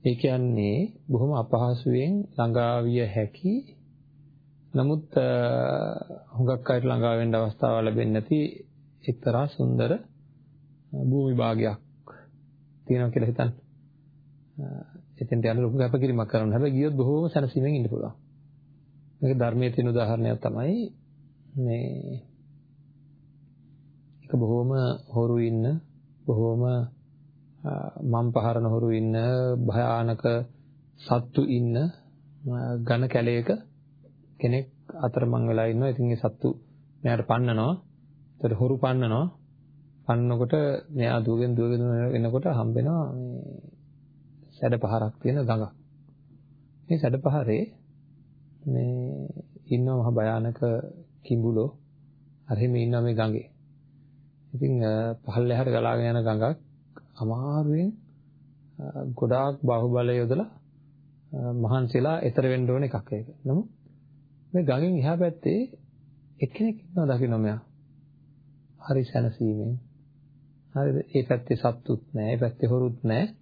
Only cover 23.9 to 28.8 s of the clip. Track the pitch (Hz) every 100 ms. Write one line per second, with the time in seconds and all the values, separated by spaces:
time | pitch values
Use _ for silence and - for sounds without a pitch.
23.9 | - - - - 123 113 117 123 135 123
24.9 | 123 - 120 117 120 117 113 117 160 -
25.9 | - - - - 110 113 117 123 123 120
26.9 | - - - - - - - - 50 -
27.9 | - 135 117 120 117 113 117 113 113